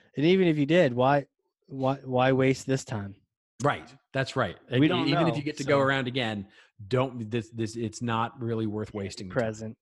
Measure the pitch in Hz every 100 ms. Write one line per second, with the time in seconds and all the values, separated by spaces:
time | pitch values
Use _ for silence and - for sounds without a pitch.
0 | _ - 156 190 180 151 143 170 156 120
1 | 127 143 135 _ _ _ - 135 131 135
2 | 131 127 131 131 131 131 - 131 - 110
3 | 101 98 _ _ _ - 135 110 - -
4 | _ 135 135 - 107 80 - 123 156 180
5 | - 170 160 147 143 151 139 143 135 135
6 | 127 131 113 107 95 _ _ - 101 127
7 | 131 123 107 120 113 113 110 117 113 -
8 | 120 113 117 - 117 113 110 104 107 104
9 | 98 - 95 127 113 107 110 113